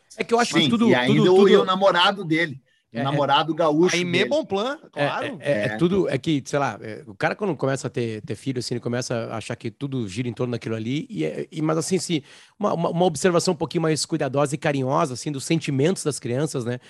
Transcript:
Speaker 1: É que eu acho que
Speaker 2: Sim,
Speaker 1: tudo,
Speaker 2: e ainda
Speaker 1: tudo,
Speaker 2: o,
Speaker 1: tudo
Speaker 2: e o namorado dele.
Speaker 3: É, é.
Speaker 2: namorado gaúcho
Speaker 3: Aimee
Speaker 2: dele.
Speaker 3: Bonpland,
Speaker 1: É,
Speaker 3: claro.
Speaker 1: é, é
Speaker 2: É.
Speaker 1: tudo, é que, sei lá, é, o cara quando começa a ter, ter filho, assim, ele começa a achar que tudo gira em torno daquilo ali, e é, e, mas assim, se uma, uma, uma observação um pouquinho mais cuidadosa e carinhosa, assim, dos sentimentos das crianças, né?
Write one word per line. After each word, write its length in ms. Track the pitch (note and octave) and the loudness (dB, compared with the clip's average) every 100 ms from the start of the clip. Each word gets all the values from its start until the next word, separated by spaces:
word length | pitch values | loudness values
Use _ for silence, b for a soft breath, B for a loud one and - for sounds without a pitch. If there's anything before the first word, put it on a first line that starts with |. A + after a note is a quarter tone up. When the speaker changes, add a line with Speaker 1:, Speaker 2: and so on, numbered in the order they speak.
| _ - | _ -8
Speaker 1:
É 80 | |
que 80 | - | -2
eu 80 | A#3 | 0
acho 140 | A#3+ | 2
que 80 | D#4+ | 2
Speaker 2:
Sim, 80 | D#4 | 4
Speaker 1:
tudo, 180 | A#3 A3+ | 4 4
Speaker 2:
e 60 | |
ainda 240 | - B2+ D3 | 4 4 4
Speaker 1:
tudo, 120 | E3+ | 6
Speaker 2:
o, 40 | F#3 | 8
Speaker 1:
tudo 120 | G3+ | 8
Speaker 2:
e 80 | G3 | 8
o 80 | |
namorado 600 | F#3+ F#3+ G3 F3 F#3 G3+ | 4 2 4 4 2 0
dele. 360 | F3 D#3 E3 C3+ _ _ _ C#3 | -2 -2 -2 -6 _ _ _ -6
Speaker 3:
É, 40 | |
é. 40 | |
Speaker 2:
namorado 500 | C#3 D3 C#3 C#3+ D#3 | -2 0 2 2 2
gaúcho 400 | D#3 E3 D3+ F3+ F3 | 0 2 4 4 2
Speaker 3:
Aimee 240 | F3+ F3 | 0 0
Speaker 2:
dele. 100 | A3+ | 2
Speaker 3:
Bonpland, 500 | D4 C4+ G3 A#3 D4 - | 0 -2 -4 -4 -6 -10
Speaker 1:
É, 120 | - C#3+ | -4 -2
Speaker 3:
claro. 320 | E3 C4 G3+ | -2 -6 -6
Speaker 1:
é, 120 | C#3+ | -2
é 120 | B2 G#2 | -2 -2
Speaker 2:
É. 100 | A2 | 0
Speaker 1:
tudo, 320 | E3+ G3 D#3 | 0 2 0
é 100 | C3+ | -2
que, 240 | - D3 | -2 -4
sei 140 | A2 D3 | -2 -2
lá, 200 | C3+ G2+ | -2 -6
é, 200 | A2 G#2+ - | -12 -14 -14
o 80 | |
cara 200 | G2 D#3 G3 | -4 -4 -2
quando 180 | G3+ C#3+ | -4 -2
começa 300 | C3+ C3+ C3 | -2 -2 -4
a 40 | |
ter, 320 | - A#2 A2 | -4 -4 -6
ter 120 | - | -10
filho, 240 | G#2+ - B2+ | -10 -6 -6
assim, 160 | A#2 | -4
ele 60 | A#2+ | -6
começa 340 | A#2+ A#2+ B2+ A#2+ A#2 | -4 -4 -4 -6 -6
a 60 | A#2 | -8
achar 180 | - A#2+ | -8 -8
que 140 | A#2+ | -10
tudo 380 | - C#3+ C3+ G#2 | -8 -6 -4 -6
gira 200 | F#2 B2 | -4 -6
em 40 | |
torno 200 | A2 B2+ | -4 -4
daquilo 220 | A#2 A#2 | -4 -6
ali, 320 | A2+ A2 C#3 - | -6 -4 -6 -6
e 140 | F#3+ | -6
é, 220 | D#3 - C#3+ | -6 -6 -8
e, 80 | D#3 | -4
mas 140 | D#3 D#3+ | -2 0
assim, 200 | D#3 F#3 | 0 -2
se 260 | - E3 B B B - | -2 -4 B B B -6
uma, 140 | G3+ | -2
uma, 160 | E3+ E3+ | 0 0
uma 140 | E3+ | 2
observação 500 | F3+ D3+ F#3+ E3+ F3 | 2 2 2 2 2
um 20 | E3+ | -2
pouquinho 260 | E3 F3+ | -2 -2
mais 220 | D#3+ D#3 - | 0 0 -2
cuidadosa 480 | D#3+ C#3+ C3+ D3 | -2 -2 0 0
e 40 | D3 | 0
carinhosa, 560 | D#3+ C#3 B2+ D3 E3 | -2 0 0 0 0
assim, 160 | B2 - | -4 -6
dos 140 | C#3 | -6
sentimentos 580 | - E3 - C3+ D3+ F#3+ | -2 -2 0 2 2 0
das 160 | D3+ C3+ | -4 -4
crianças, 460 | - B2 D3+ C#3+ | -4 -4 -2 -4
né? 140 | A#2 B2 | -6 -6